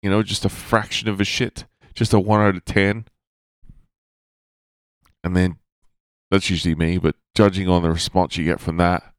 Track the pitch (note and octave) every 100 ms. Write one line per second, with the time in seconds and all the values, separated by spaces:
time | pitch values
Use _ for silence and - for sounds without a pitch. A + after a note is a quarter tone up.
0 | G2+ G2+ A2 G#2 F#2+ - - A2+ G#2+ -
1 | A2 G2 G2+ - A#2+ - - _ _ -
2 | A#2 G#2+ F#2+ G#2+ G#2 F2+ - - G2 G#2+
3 | A2 _ _ _ _ _ - - _ _
4 | _ _ _ _ _ _ _ _ _ _
5 | _ _ F2 F2+ F2+ E2 _ _ _ _
6 | _ _ _ G2 - F2 F2 D#2 E2 F2+
7 | E2 - _ - G2+ F#2 F#2 F2+ E2+ E2
8 | - F#2 F2 - D#2 - - E2 F2 F2
9 | -